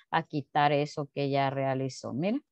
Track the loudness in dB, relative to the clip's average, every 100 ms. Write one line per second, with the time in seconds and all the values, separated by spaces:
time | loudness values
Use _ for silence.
0 | _ -4 -2 -6 -2 4 4 4 0 -4
1 | -6 -4 0 2 0 0 -2 -2 -4 -6
2 | -6 -2 -2 -2 -6